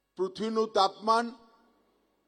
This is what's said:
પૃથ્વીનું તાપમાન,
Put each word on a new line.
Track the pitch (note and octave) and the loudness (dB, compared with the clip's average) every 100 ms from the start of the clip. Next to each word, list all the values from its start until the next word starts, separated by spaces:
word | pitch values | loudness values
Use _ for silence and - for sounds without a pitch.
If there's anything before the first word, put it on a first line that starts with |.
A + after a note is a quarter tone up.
| _ - | _ -6
પૃથ્વીનું | F#3 F#3 A3 A3 A3 | -6 -4 -4 -2 0
તાપમાન, | G#3+ G3 G3 G#3+ A3+ A#3+ B3+ _ _ _ _ _ _ _ _ | 2 2 0 0 2 0 -10 _ _ _ _ _ _ _ _